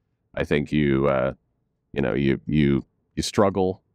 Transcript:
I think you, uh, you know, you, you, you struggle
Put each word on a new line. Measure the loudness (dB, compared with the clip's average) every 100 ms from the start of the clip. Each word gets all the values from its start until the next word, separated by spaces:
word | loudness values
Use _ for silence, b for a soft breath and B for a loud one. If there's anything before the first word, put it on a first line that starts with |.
| _ _ _ -8
I |
think | -2 -2 0
you, | 0 0 2 0
uh, | 0 -2 -6 _ _ _ _ _
you | -4
know, | -2
you, | 0 0 -2 0
you, | 2 2 2 -2 _ _ -8
you |
struggle | -4 0 2 2 -2 -4 _